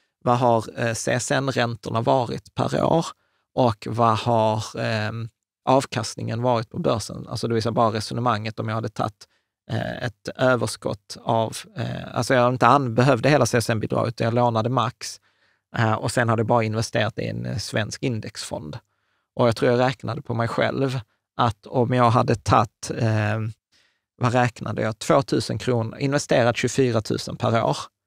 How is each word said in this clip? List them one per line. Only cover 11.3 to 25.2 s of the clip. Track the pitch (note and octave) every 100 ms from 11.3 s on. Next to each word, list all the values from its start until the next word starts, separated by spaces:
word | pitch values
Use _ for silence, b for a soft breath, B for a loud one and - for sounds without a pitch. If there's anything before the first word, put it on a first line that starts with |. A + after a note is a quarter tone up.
| A#2 A2+ - - A#2+
eh, | A#2+ - - -
alltså | A#2
jag | C3 B2
inte | B2+ A#2+
an-, | C#3+ B2+ A2+
behövde | C3 A#2+ C3
hela | D3 A#2+
C | B2
S | -
N-bidraget, | A2 A#2 B2 A2
utan | - A#2
jag |
lånade | A#2 A#2+ A2+ A#2
max, | C3 A2+ - - - _ _ _ _ _ -
eh, | A2+
och | A2 C3
sen | - A#2
har | A2+
det |
bara | A2 A#2+
investerat | A2 A2 A2+ A#2+ G#2+ -
i | -
en, | A#2 A#2+
eh, | -
svensk | - - A2 -
indexfond. | C3+ A2 - - - - D2+ C3 _ _ _ _ _ -
Och | B2
jag | A2
tror | C3+
jag | A#2+
räknade | B2+ C3 A2+ A#2
på | -
mig | A#2 A#2
själv | - A#2+ C3 C3+ B2+ - _ _ -
att | B2 - -
om | C3+ B2
jag | B2+ A#2
hade | A#2+ A#2+ A#2
tagit, | - B2 A2 _ - C3+
eh, | A#2 A2 G#2+ A2 A2 - _ _ _ _ _ -
vad | B2
räknade | B2 B2 - - A2+
jag, | A2 A2
tvåtusen | - D3